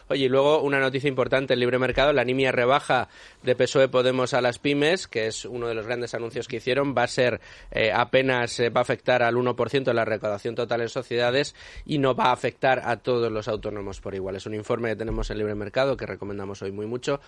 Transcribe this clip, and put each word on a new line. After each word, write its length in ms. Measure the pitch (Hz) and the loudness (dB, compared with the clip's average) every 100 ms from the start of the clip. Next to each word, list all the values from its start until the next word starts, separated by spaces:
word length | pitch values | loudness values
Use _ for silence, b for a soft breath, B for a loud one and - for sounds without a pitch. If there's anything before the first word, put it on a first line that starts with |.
| B | B
Oye, 160 | 143 | 0
y 40 | 135 | 2
luego 340 | 131 143 151 | 4 6 4
una 180 | 135 139 | 4 2
noticia 260 | 131 131 143 | 0 0 -2
importante, 480 | 131 120 131 135 | 0 2 0 2
el 60 | 123 | 2
libre 180 | 123 127 | 2 2
mercado, 340 | 127 123 139 | 0 2 2
la 120 | 147 | 4
nimia 260 | 120 127 131 | 2 0 0
rebaja 580 | 123 120 143 - 131 113 B B B | 2 4 2 2 0 0 B B B
de 100 | 127 | -2
pesoe 320 | 123 127 143 135 | 0 2 4 4
Podemos 480 | 127 127 127 123 | 4 2 2 0
a 60 | 135 | 2
las 180 | 123 117 | 0 0
pymes, 480 | 147 143 147 190 - | 0 2 2 0 -2
que 220 | 113 110 | -4 -4
es 160 | - | -4
uno 240 | - 120 117 | -8 -8 -6
de 60 | |
los 120 | 113 107 | -6 -6
grandes 260 | 120 120 | -6 -6
anuncios 340 | 117 117 117 113 | -6 -8 -8 -8
que 80 | 113 | -6
hicieron, 360 | - 123 143 123 | -2 0 0 2
va 60 | |
a 40 | 120 | 0
ser, 320 | - 123 110 B B B | 2 2 0 B B B
eh, 220 | - 110 | 0 2
apenas, 640 | 101 120 131 131 127 120 - | 2 2 2 4 2 0 0
eh, 100 | 117 | 0
va 100 | 120 | 2
a 20 | |
afectar 400 | 123 120 - 127 | 0 0 2 2
al 140 | 117 120 | 4 2
uno 180 | 123 | 0
por 160 | 120 117 | 0 0
ciento 200 | 139 131 | 0 0
de 20 | |
la 100 | 117 | 0
recaudación 520 | 110 107 107 101 120 113 | 0 -2 -4 -4 -4 -4
total 240 | 117 120 | -2 -2
en 80 | 117 | -4
sociedades 680 | 135 120 120 120 127 143 - B B B | -6 -4 0 2 2 -2 -6 B B B
y 120 | 151 | 0
no 180 | 135 127 | 2 4
va 140 | 127 | 4
a 20 | |
afectar 500 | 123 127 - 135 127 | 2 0 0 2 2
a 120 | - 117 | 0 -2
todos 340 | - 123 117 | 0 0 0
los 160 | 110 107 | -2 -4
autónomos 540 | 107 107 104 98 95 | -4 -4 -8 -8 -10
por 160 | 98 95 | -10 -8
igual. 220 | 95 98 | -6 -6
Es 60 | 107 | -8
un 80 | |
informe 340 | 107 107 120 117 | -8 -4 -2 -2
que 80 | 107 | -4
tenemos 320 | 110 110 110 | -4 -4 -4
en 60 | 107 | -4
Libre 180 | 107 | -4
Mercado 440 | 104 104 127 139 120 | -4 -4 -2 0 -2
que 80 | 104 | -6
recomendamos 560 | 98 98 101 98 98 | -10 -10 -10 -10 -10
hoy 100 | 98 | -10
muy 140 | 98 107 | -8 -8
mucho, 340 | 123 139 139 | -6 -4 -4